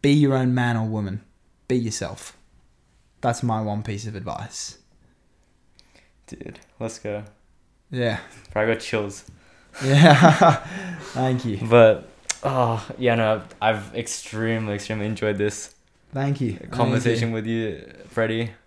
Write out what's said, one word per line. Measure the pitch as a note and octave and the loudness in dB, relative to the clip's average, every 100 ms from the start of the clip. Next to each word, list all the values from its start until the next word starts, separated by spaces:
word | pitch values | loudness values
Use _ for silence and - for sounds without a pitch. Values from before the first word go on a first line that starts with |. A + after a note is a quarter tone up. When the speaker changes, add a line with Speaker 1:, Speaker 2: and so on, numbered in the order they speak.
Speaker 1:
Be | C#3+ | 4
your | D3 C#3+ C3 | 4 4 4
own | B2+ B2 | 2 2
man | A#2+ A2+ | 0 0
or | A2 | -2
woman. | A2 G2 G2 - _ _ _ _ | -4 -6 -8 -12 _ _ _ _
Be | B2+ | -2
yourself. | A2+ - F2 - - - _ _ _ _ _ _ _ _ | -2 -6 -10 -12 -18 -20 _ _ _ _ _ _ _ _
That's | B2 A#2 | -4 -2
my | A#2+ A2 | -2 -2
one | G#2+ G#2 | -4 -6
piece | G#2+ G2+ A2 | -6 -8 -10
of | G#2+ | -10
advice. | A#2 - A2 - - - _ _ _ _ _ _ _ _ _ _ _ _ _ _ - | -10 -10 -10 -12 -14 -16 _ _ _ _ _ _ _ _ _ _ _ _ _ _ -20
Speaker 2:
Dude, | - - - _ _ | -16 -16 -18 _ _
let's | A2+ - | -12 -10
go. | - G#2 G#2 _ _ _ _ _ _ | -8 -8 -10 _ _ _ _ _ _
Speaker 1:
Yeah. | B2+ A#2 G2+ - - - | -4 -2 -4 -10 -20 -8
Speaker 2:
Bro, | G#2+ | -2
I | A2 | 0
got | A2+ | 0
chills. | - A2+ G2+ - - - _ _ _ - | -2 -4 -4 -10 -20 -20 _ _ _ -6
Speaker 1:
Yeah. | C3+ C#3+ E3 C#3+ E3 D3+ E3+ B2+ | 2 8 8 10 6 8 4 4
<laughs> | - - F3+ E3 - | -4 -12 -12 -12 -10
Thank | B2+ C3 B2+ | -4 -2 -2
you. | A#2+ G2 A2+ | -4 -6 4
Speaker 2:
But, | A#2 A2+ G2+ - - - - | 8 8 6 -4 -20 -10 -6
oh, | - C3 A#2 A2+ - - | -2 0 0 -2 -8 -2
yeah, | B2 A#2 | 0 2
no, | A2 A2 | 2 0
I've, | - - A2 G#2+ G2+ | -4 -2 0 0 -6
I've | A2+ | -10
extremely, | A#2 - - G#2+ A2+ A2+ G#2+ G2+ | -8 -10 -8 -4 -2 -2 -4 -6
extremely | - A2 G#2 | -6 -6 -4
enjoyed | G#2 G#2+ G2+ | -2 -2 0
this | G#2 - - _ _ _ _ | -2 -2 -16 _ _ _ _
Speaker 1:
Thank | C3+ C#3 C3+ | -4 -2 -2
you. | B2 F#2+ | -4 -6
Thank | - | -10
Speaker 2:
conversation | B2 A#2 A2+ - A#2 A#2 | -2 0 2 0 0 0
Speaker 1:
you. | |
Speaker 2:
with | A2+ G#2+ | -2 -2
you, | A2+ A2 D#2 - - - | -4 -4 -8 -14 -20 -8
Freddie. | - A2+ A2+ A#2 - | -2 -2 -2 -4 -10